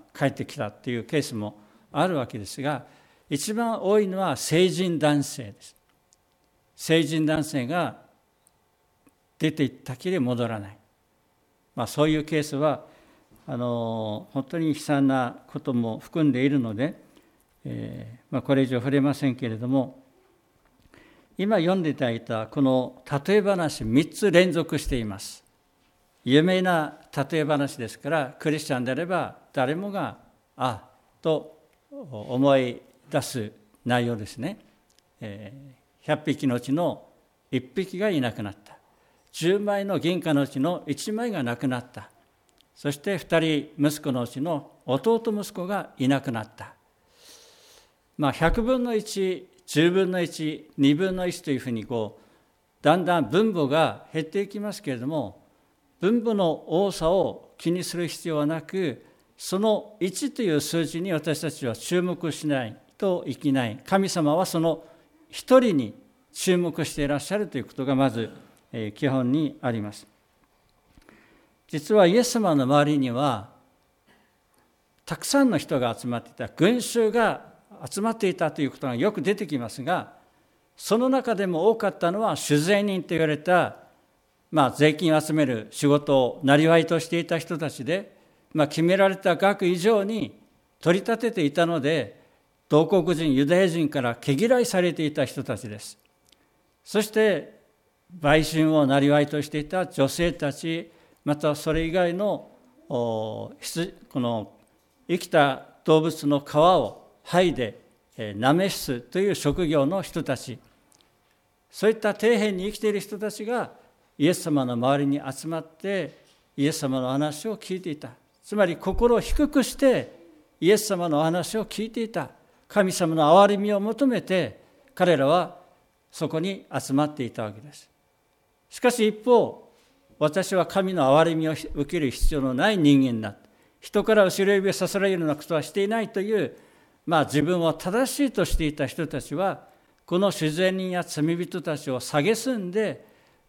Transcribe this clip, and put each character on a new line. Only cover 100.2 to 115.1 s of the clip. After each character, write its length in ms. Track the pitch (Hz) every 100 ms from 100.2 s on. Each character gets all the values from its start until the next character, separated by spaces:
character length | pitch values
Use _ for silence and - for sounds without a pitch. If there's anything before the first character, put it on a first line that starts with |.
| 175
た 220 | - 147
ち、 360 | 135 165 165 - _ _ _ -
ま 100 | 147
た 180 | 156
そ 200 | 147 160
れ 100 | 156
以 80 | 165
外 220 | 180 175
の、 360 | 175 208 160 - _ _ _ _
お、 640 | 127 117 113 110 110 107 -
ひ 100 | -
つ-、 280 | 165 180 - -
こ 140 | 139
の 320 | 120 117 98 _ _ _ _ _ -
生 140 | 175
き 80 | -
た 380 | 170 143 131 - _
動 160 | - 160
物 280 | 165 160 147
の 120 | 143
皮 160 | 139 147
を 560 | 165 180 107 - - _ -
剥 180 | 175
い 100 | 185
で、 280 | 127 113 - _ _ _ -
え 160 | 107
ー、 80 | 101
な 140 | 127
め 160 | 165 190
す 320 | - - 120
と 180 | - 180
い 100 | 202
う 60 | 170
職 320 | 147 139 175
業 180 | 156 135
の 160 | 190
人 220 | 165 170
た 140 | 151 131
ち、 200 | - 117 _ _ _ _ _ _ _ _ _ _ _
そ 200 | - 220
う 20 |
い 40 | 220
っ 20 |
た 160 | 214
底 220 | 202 220 226
辺 180 | 214
に 140 | 185 196
生 40 |
き 80 | 208
て 80 | 214
い 60 |
る 80 | 202
人 180 | - 208
た 100 | 208
ち 140 | 202
が 400 | 214 247 - - _ _ _ -
イ 100 | 147
エ 60 |
ス 100 | 175
様 200 | 170 147 127
の 80 |
周 260 | 120 123 143
り 80 |
に 140 | 143